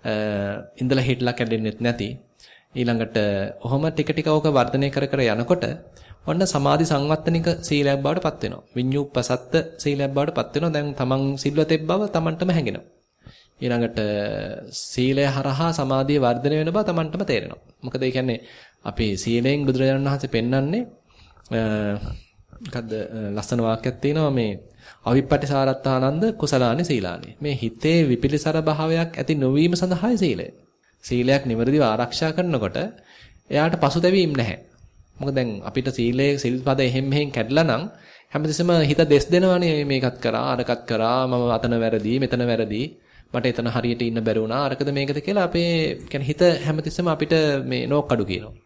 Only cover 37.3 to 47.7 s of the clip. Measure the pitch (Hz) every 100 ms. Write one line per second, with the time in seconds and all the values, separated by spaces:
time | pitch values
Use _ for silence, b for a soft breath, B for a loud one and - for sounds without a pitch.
37.3 | 123 113 143 160 120 202 - B B B
38.3 | 151 156 151 175 170 147 147 156 143 -
39.3 | 175 185 180 175 151 143 135 127 - 117
40.3 | 110 135 127 123 120 - 113 113 123 131
41.3 | 123 120 113 120 117 113 110 104 127 127
42.3 | 123 120 113 107 104 143 - b b b
43.3 | 120 123 117 120 113 120 120 120 113 110
44.3 | 110 110 123 139 139 143 139 139 143 165
45.3 | 202 175 170 170 165 151 - - 139 139
46.3 | 151 180 165 151 156 156 - 175 156 151
47.3 | 160 156 139 127